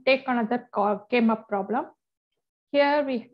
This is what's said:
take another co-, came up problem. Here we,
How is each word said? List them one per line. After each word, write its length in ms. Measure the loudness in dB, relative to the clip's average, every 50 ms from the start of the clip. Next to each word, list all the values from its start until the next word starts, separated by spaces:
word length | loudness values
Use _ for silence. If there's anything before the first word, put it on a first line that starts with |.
| 0
take 180 | 0 0 2 0 -2
another 400 | -2 -2 -2 -2 -2 -4 -6 -6
co-, 340 | -4 -2 0 0 -2 -4 -4 -2
came 200 | 0 2 2 2
up 180 | 2 0 -4 -6
problem. 380 | -6 -6 -4 -4 -4 -4 -6 -8 -12 _ _ _ _ _ _ _ _ _ _ _ _ _ _ _
Here 320 | 2 2 2 4 2 0 0
we, 280 | 0 -2 -6 -6 -10